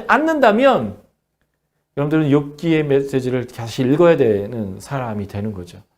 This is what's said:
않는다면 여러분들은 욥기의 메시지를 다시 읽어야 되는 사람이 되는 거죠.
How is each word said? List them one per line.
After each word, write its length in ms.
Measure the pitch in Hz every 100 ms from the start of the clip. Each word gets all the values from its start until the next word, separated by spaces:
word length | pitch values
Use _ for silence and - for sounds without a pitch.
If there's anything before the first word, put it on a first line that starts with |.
| -
않는다면 880 | 226 311 311 247 208 269 214 107 95 _ _ _ _ _ _ _ _ _ -
여러분들은 320 | 147 156 151
욥기의 540 | 143 143 - 170 156
메시지를 640 | 147 139 139 135 123 127 120
다시 340 | - 117 -
읽어야 360 | 127 147 175 160
되는 600 | 123 101 101 120 101 92
사람이 460 | - 139 120 104 95
되는 280 | 101 107
거죠. 260 | 95 87 90 _